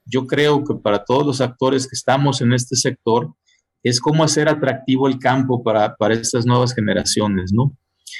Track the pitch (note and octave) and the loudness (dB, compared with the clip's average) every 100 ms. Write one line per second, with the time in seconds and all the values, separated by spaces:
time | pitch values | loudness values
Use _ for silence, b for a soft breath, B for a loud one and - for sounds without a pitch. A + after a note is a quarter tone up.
0 | - C3 C3 C#3+ D3 C#3+ - - G#2+ G2+ | -4 -4 -2 0 2 2 -2 -4 0 -2
1 | - C3 D3 C3 B2 - C3 C3+ C3 B2 | 0 0 0 -2 -4 -2 -2 0 -4 -6
2 | - C3+ C#3+ - A#2+ B2 - B2 C3 - | -2 2 0 0 0 0 -2 -2 -2 -2
3 | A#2 A#2 D#3 - _ _ _ _ B2 B2 | 0 0 -2 -14 _ _ _ _ -2 0
4 | D3+ D#3+ D3+ D#3 D3+ D3+ C3 A#2 - C3 | 0 2 2 2 2 2 -2 -2 -2 0
5 | C3+ B2+ B2+ C3+ B2+ B2 A2+ G#2+ G#2+ - | 2 0 0 0 0 0 0 2 0 0
6 | G#2+ A2+ A2+ B2 A#2+ B2 B2 A#2+ G#2 F#2+ | 0 0 -2 -2 2 2 2 -2 -2 0
7 | - G#2+ G#2 F#2+ F#2 G#2+ C#3+ - _ _ | -2 -2 0 -2 -2 0 0 -4 _ _
8 | B | B